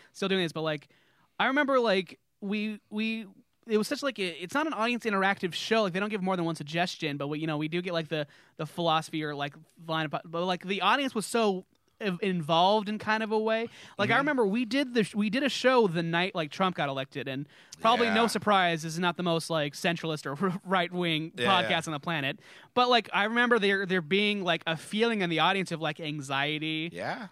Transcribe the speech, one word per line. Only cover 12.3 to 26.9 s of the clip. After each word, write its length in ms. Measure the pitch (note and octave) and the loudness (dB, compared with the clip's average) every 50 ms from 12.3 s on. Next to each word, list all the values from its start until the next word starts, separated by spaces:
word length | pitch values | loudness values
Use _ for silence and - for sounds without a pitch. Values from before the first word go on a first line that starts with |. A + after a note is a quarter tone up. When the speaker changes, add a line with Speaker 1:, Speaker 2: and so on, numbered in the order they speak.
| F#3 F3 D3+ C#3+ E3 E3 F3+ F#3+ G#3+ A3 G3+ G3+ | 0 -2 0 2 4 6 6 6 4 2 0 -2
Speaker 1:
in 80 | G#3+ G3+ | -6 -6
kind 240 | - G#3+ G#3+ A3 | -2 -2 -2 -2
of 100 | A3 G#3 | -2 -2
a 60 | A3 G#3+ | -2 0
way. 320 | A3 A3 A3 A3+ A3+ A#3 - - - - - - | 0 0 0 0 -2 -6 -8 -16 -20 -16 -4 -2
Like, 100 | G3+ - | 0 2
I 40 | A#3 | 4
Speaker 2:
Mm-hmm. 40 | B3+ | 2
Speaker 1:
remember 300 | C#4 D4+ D4 C4 A3+ G3 | 2 2 2 2 2 2
we 180 | G3 A#3+ B3+ | 2 0 -2
did 300 | G#3 A3+ C#4 D4 B3+ A#3+ | 0 0 0 0 2 2
the 80 | B3 G3+ | 0 0
sh-, 100 | - - | 2 0
we 160 | G#3 G#3 G#3+ | -2 -2 0
did 140 | F#3+ C4+ D4 | 0 0 0
a 60 | B3+ | 0
show 380 | - - - B3+ C4 B3 A3+ F#3+ | -2 2 4 6 6 6 6 4
the 140 | D#3+ F3 | 2 0
night, 320 | E3 E3 E3 E3+ F3+ F#3+ - | -2 0 0 0 0 0 -2
like, 160 | F3+ D#3+ C#3+ | -4 -4 -4
Trump 260 | - - F#3+ F#3 F3+ | -2 0 0 0 0
got 140 | - D3+ C#3+ | 0 -2 -2
elected, 380 | C3+ C3+ C3+ - - C#3+ B2 C3+ | -2 -4 -6 -6 -8 -8 -8 -6
and 200 | C3 C3+ D3 - - - - - - - | -6 -8 -8 -10 -14 -20 -20 -20 -18 0
probably 280 | - A3+ A#3+ - A#3+ A#3 | 2 2 4 4 4 2
no 120 | A3 A3 A#3 | 4 4 2
Speaker 2:
Yeah. 40 | G#3+ | 2
Speaker 1:
surprise, 540 | - G#3 - G#3 G#3 F#3+ F3+ F3 E3+ D#3+ | 0 0 2 4 4 4 4 4 2 0
this 120 | D#3 E3 D#3 | -4 -6 -4
is 60 | E3 | 0
not 160 | F#3 F3 E3+ | 0 0 0
the 80 | - F3+ | 0 0
most, 280 | F3 E3 E3 - - | 0 0 0 0 -2
like, 220 | E3+ D#3+ D3 D3 - | -2 -2 -2 -2 -4
centralist 520 | - - F3+ E3+ D#3+ - D#3+ D#3 D3+ - | -2 0 0 0 0 -2 -4 -4 -4 -4
or 340 | C#3+ C3+ C#3+ G3 F#3 E3 F#3+ | -6 -4 -2 0 -2 -2 -2
<laughs> 60 | - | -2
right-wing 680 | F3+ F#3+ F#3 E3+ F3 F3+ F3+ F3+ E3+ D#3+ D3+ D#3+ E3 - | 0 2 2 2 0 -2 -2 0 0 0 0 -2 -4 -2
Speaker 2:
Yeah, 80 | - A#2+ - F#3+ F3+ | 0 4 4 4 4
yeah. 80 | - A2 | 4 2
Speaker 1:
podcast 180 | F3 E3 D#3+ E3+ | 0 -2 -2 -4
on 60 | D#3 | -6
the 60 | C#3+ | -6
planet. 400 | - F3 E3 D3+ C#3 C3+ - - - - - - - - _ | -4 -4 -2 -2 -2 -4 -4 -6 -12 -20 -20 -20 -20 -4 _
But, 160 | A#3+ B3 B3 | 2 4 6
like, 200 | B3 A#3 G3+ - - | 4 4 4 2 0
I 120 | F3+ G3+ | 0 0
remember 340 | A3 A#3 A#3+ A#3+ A#3+ A#3+ A#3 | 2 2 2 4 4 4 4
there, 260 | F#3+ G3 G3+ G3 G3+ | 4 4 2 2 0
there 160 | F3 F#3 F#3 | 0 0 -2
being, 420 | D#3+ D3 F#3 G3 G#3 G#3 G#3 G3+ F#3 | 0 2 2 2 2 2 0 0 0
like, 200 | F3 E3 E3 - | 0 -2 0 0
a 100 | E3 D#3+ | -4 -4
feeling 460 | D3 - - - G#3+ A3+ A#3 A3+ G#3 | -4 -6 -6 -2 0 2 2 2 0
in 80 | F#3 E3+ | 0 0
the 100 | E3 D#3 | 2 2
audience 320 | D#3 F3+ G3 G3 F3+ - | 4 2 2 2 -2 -4
of, 80 | F3 D3+ | -6 -4
like, 180 | D#3+ D3+ D#3 - | -4 -6 -6 -6
anxiety. 920 | E3 D3+ D3 D3+ C3+ C#3 C#3 C3+ C#3 D3 D#3 D3+ D#3 D#3 D#3+ D#3 D#3+ E3+ | -8 -8 -8 -8 -6 -4 -2 -2 -2 -2 -2 -4 -4 -4 -4 -4 -6 -8